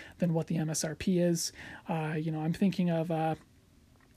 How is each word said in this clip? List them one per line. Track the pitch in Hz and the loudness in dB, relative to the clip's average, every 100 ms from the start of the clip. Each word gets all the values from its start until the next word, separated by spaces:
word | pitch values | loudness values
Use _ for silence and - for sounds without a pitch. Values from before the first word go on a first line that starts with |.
| - - | -16 -2
than | 175 | 0
what | 160 - | 2 0
the | 160 | -2
M | 156 | -2
S | 151 | -2
R | 160 151 | -4 -2
P | - 180 | 2 4
is. | 175 170 - - - - - | 4 2 -2 -8 -16 -12 -6
Uh, | 165 156 156 | -4 -2 -2
you | 165 | -2
know, | 156 | -2
I'm | 160 | -2
thinking | 170 196 - 175 | 2 2 2 2
of, | 165 160 | 2 0
uh, | 160 160 156 - _ _ _ - - _ | 0 0 -2 -8 _ _ _ -20 -20 _